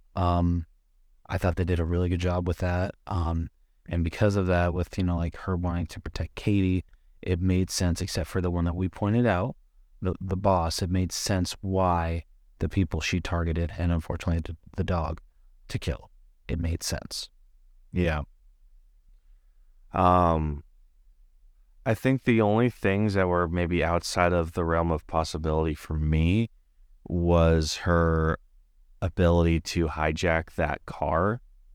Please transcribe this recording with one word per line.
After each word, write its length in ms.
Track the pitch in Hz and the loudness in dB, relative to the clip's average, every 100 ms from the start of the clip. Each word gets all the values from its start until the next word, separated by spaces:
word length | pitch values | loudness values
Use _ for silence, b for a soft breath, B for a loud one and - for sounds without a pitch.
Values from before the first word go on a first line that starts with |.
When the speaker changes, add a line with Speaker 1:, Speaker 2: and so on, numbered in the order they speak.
| _ 98 | _ -2
Speaker 1:
Um, 500 | 90 87 87 87 - _ _ _ _ _ - | 2 2 2 0 -4 _ _ _ _ _ -8
I 100 | 90 | -2
thought 200 | 92 85 | -2 0
they 80 | 87 | 0
did 140 | 87 | 0
a 60 | 82 | 0
really 240 | 87 90 | 0 2
good 120 | 90 | 0
job 260 | 90 90 87 | 0 0 -2
with 100 | 82 | -2
that. 360 | 92 90 92 - - | -2 0 -2 -6 -6
Um, 440 | 90 82 82 82 - _ _ - | -2 -2 -2 -4 -10 _ _ -6
and 160 | 85 | -2
because 320 | 80 - 107 101 | -2 2 2 2
of 120 | 92 | 2
that, 260 | 87 87 | 2 2
with, 240 | 87 87 - | 0 -4 -2
you 60 | |
know, 140 | 90 85 | -2 0
like, 180 | 85 - | -4 -6
her 200 | - 87 | -6 -4
wanting 320 | 87 87 85 | -2 -4 -6
to 120 | - | -8
protect 360 | - - 85 - | -12 -8 -8 -6
Katie, 500 | - 101 95 92 - - _ - | 0 2 2 0 -4 -16 _ -12
it 200 | - 87 | -4 0
made 280 | 92 92 90 | 2 2 0
sense, 320 | - 90 82 | 0 0 0
except 280 | 87 - - | -4 -4 -4
for 120 | 95 | -2
the 80 | 87 | -2
one 160 | 87 85 | 0 -2
that 100 | 85 | -2
we 120 | 92 | -4
pointed 380 | - 104 117 120 | -2 0 2 2
out, 320 | 90 117 - _ _ - - | 2 -2 -8 _ _ -20 -6
the, 120 | 92 - | -6 -4
the 160 | 95 95 | -4 0
boss, 440 | 101 92 82 - | 2 2 2 -2
it 80 | 90 | 0
made 220 | 92 90 | 0 0
sense 440 | - - 95 90 - | -2 -2 0 -2 -4
why 640 | 98 95 92 87 82 82 - - _ _ | -2 2 2 2 0 -4 -8 -20 _ _
the 100 | 90 | -2
people 320 | 98 90 80 | 0 0 -2
she 180 | - 90 | -2 -2
targeted, 540 | - 85 85 82 85 - | -2 -2 -2 -2 -4 -2
and 140 | 85 | -2
unfortunately 500 | 85 - - - 82 | 0 -2 -6 -2 -2
the, 160 | - 82 - - | -4 -10 -10 -6
the 60 | |
dog, 380 | 90 87 76 82 - _ - - - | -2 -2 -4 -8 -14 _ -20 -20 -10
to 100 | - | -6
kill. 320 | - 65 - - - _ - | -6 -6 -10 -20 -20 _ -6
It 120 | 80 | -4
made 240 | 82 82 | -2 -4
sense. 460 | - - - - - _ - _ - - - | -4 -8 -8 -12 -14 _ -20 _ -20 -20 -6
Speaker 2:
Yeah. 300 | 90 85 78 69 _ - _ - - - _ _ - _ - _ _ - - - | 0 0 0 -6 _ -20 _ -20 -20 -20 _ _ -20 _ -20 _ _ -20 -20 -6
Um, 720 | 92 90 90 85 82 76 73 - _ - _ _ _ - _ - _ _ _ 127 | 2 4 6 4 2 0 -4 -12 _ -20 _ _ _ -20 _ -20 _ _ _ -2
I 80 | |
think 300 | 110 135 135 | 0 0 0
the 180 | - 113 | 2 4
only 280 | 104 110 120 | 4 4 2
things 440 | - 98 98 107 | 0 0 2 0
that 140 | 98 90 | 2 2
were 200 | 87 87 | 2 0
maybe 360 | 87 85 87 | 0 0 0
outside 500 | 78 87 - - 87 | 0 0 -2 0 2
of 180 | 87 82 | 2 0
the 140 | 92 82 | -2 0
realm 260 | 82 85 | 0 0
of 160 | 78 - | -2 -2
possibility 640 | 80 80 82 80 78 80 | -4 -2 -4 -2 0 -2
for 200 | 76 - | -4 -6
me 560 | 78 76 78 82 104 117 - _ _ - - - | -2 2 2 2 2 -2 -8 _ _ -20 -20 -6
was 720 | 87 85 85 82 82 78 - | -2 2 4 6 4 0 -4
her 600 | 90 85 82 80 80 - _ _ _ _ _ - | 0 2 2 2 0 -2 _ _ _ _ _ -8
ability 600 | 87 - 85 85 85 80 | -6 2 4 6 4 2
to 260 | - 87 80 | 0 -2 -2
hijack 640 | 78 78 78 87 80 80 - | 0 -2 0 0 0 -2 -4
that 300 | 76 - - | -4 -4 -10
car, 560 | - 76 82 98 120 - - - | -6 -2 0 0 -2 -10 -20 -10